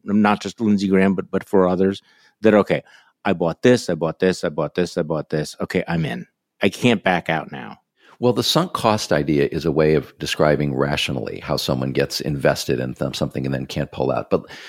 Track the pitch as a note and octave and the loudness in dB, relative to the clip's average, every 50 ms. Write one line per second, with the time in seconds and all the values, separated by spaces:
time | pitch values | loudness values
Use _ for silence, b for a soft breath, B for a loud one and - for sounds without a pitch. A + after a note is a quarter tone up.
0 | _ G2+ G2+ G#2+ G#2 G#2 G#2 G#2 - G2 - - A2+ G#2+ G#2 F#2+ G2+ F#2 G2 F#2+ | _ 0 2 4 4 4 2 2 -2 -8 -6 -2 0 2 2 2 2 2 4 4
1 | F#2+ G2 F#2 F#2 - - - F#2+ - - - F#2+ F#2 F2+ F#2 F2 F#2+ F#2+ G2 - | 4 4 2 0 -4 -4 -6 -6 -2 2 2 4 4 4 4 2 2 2 0 -2
2 | b b b b b b b b - A2 G#2 G#2 F#2+ - E2 C2 b b b b | b b b b b b b b 4 6 6 6 4 4 0 -4 b b b b
3 | b b b _ - G2+ F#2 E2 F2+ E2 D#2+ - - B2 - - - - F2 D#2 | b b b _ -2 -2 0 0 0 -2 -2 2 4 4 4 4 2 -2 -4 -2
4 | E2 D#2+ D#2 - F#2 F#2 F2 - - E2+ D2+ D#2+ D2+ D2 - F2+ F2 E2+ - F2+ | -2 -4 -2 0 0 0 0 0 -4 -6 -4 -4 -6 -4 -2 -2 -2 -2 -2 -4
5 | D#2+ D2+ D#2+ D2+ C#2+ - D#2+ D2+ - - - - F#2+ - - - - - E3+ E3+ | -2 -2 -4 -4 -4 -4 -4 -4 -4 -6 -8 -10 -8 -4 -4 -4 -2 -2 -2 -2
6 | D#3+ C3 - - - - _ _ _ _ _ _ G#2 G2+ - - - B2 A2+ F#2+ | -2 -4 -6 -8 -12 -16 _ _ _ _ _ _ -2 -2 0 0 2 2 2 2
7 | - F#2+ F2+ E2+ - - D#2+ D2+ D2 C2 C#2 C2+ - G#2 - - _ _ b b | 2 0 0 0 0 -2 -4 -4 -4 -8 -12 -14 -14 -14 -18 -20 _ _ b b
8 | b b b b A#2 B2 A2 B2 A2+ - - D#3 F#3 F3+ - - - A2+ G#2+ G#2+ | b b b b 0 0 2 2 0 0 0 0 0 0 -4 -2 0 0 0 0
9 | - - E2 D2+ C#2+ D2 D2+ C#2+ C#2+ - - D#2 D2+ E2 C#2+ D#2+ D#2 D#2 D#2 D2 | 0 0 0 0 2 2 2 2 2 0 -2 -2 -2 0 2 4 4 4 4 2
10 | - - - - - - - - D#2+ D2+ D2 C#2 D2 C#2+ C2 C2 C#2+ C#2+ C#2+ C#2+ | 0 -2 -8 -10 -6 -6 0 2 4 4 4 2 0 -2 0 0 0 0 0 -2
11 | - - C2+ A#1 G#1+ G1+ G1+ G1+ - - D2 - - - C2+ C2 C2 C2+ B1+ C#2+ | -4 -4 -4 -6 -6 -8 -10 -10 -6 -6 -4 -4 -2 -2 -2 -2 -2 -2 -2 -2
12 | D2 - - - - D2+ D2 C2+ C2+ C#2+ C2 - - - C2 B1 B1+ B1+ B1 - | -2 -2 -4 -6 -6 -6 -4 0 0 0 0 0 -2 -2 -2 -2 -4 -6 -6 -6
13 | C#2 C2 - - - C2 - C#2 C2 C2+ C2+ C2 C2+ - - D2+ C#2+ - - - | -6 -6 -4 -4 -6 -4 -4 -6 -4 -4 -4 -4 -6 -6 -6 -6 -6 -6 -4 -2
14 | C2 C2+ B1+ - - - F#2+ E2 - B B B B | -2 0 0 -2 -2 -2 -2 -2 -2 B B B B